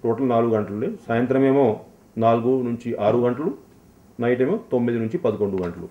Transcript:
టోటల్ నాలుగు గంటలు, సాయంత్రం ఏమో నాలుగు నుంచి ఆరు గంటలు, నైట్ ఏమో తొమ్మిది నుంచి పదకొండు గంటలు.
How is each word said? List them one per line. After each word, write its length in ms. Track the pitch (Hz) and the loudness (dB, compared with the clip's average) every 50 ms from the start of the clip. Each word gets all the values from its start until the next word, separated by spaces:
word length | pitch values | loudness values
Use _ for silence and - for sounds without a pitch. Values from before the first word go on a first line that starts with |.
| - | 0
టోటల్ 240 | 117 113 117 135 127 120 | -2 -2 0 0 2 2
నాలుగు 160 | 117 117 120 113 107 | 2 2 2 2 0
గంటలు, 320 | 104 98 101 107 120 180 233 - - - | 0 -2 -6 -6 -6 -6 -6 -8 -6 -2
సాయంత్రం 380 | 117 117 123 123 131 135 135 135 | 0 0 0 2 2 2 4 4
ఏమో 160 | 135 143 139 117 107 - - - - _ _ _ _ 113 113 | 4 4 4 2 2 0 -8 -20 -20 _ _ _ _ 0 2
నాలుగు 280 | 113 117 117 113 123 131 131 123 120 | 4 4 4 2 0 0 0 0 -4
నుంచి 220 | 120 117 - 120 113 104 104 | -6 -6 -6 -8 -6 0 0
ఆరు 140 | 104 113 120 120 | 2 2 2 2
గంటలు, 260 | 123 120 117 151 202 - - - _ _ - _ - _ _ _ _ - - 117 | 0 0 -2 -4 -6 -6 -6 -14 _ _ -20 _ -20 _ _ _ _ -8 -4 0
నైట్ 180 | 120 123 123 131 | 0 2 2 2
ఏమో 100 | 135 190 226 - - | 0 0 -4 -4 -4
తొమ్మిది 260 | - 123 120 120 117 117 113 | -2 0 0 0 0 -2 -2
నుంచి 140 | 113 117 - - | -2 -4 -2 -2
పదకొండు 320 | 117 104 95 104 98 98 95 90 | -2 0 0 -2 -2 -2 -2 -4
గంటలు. 240 | 87 85 87 85 85 | -4 -6 -10 -14 -16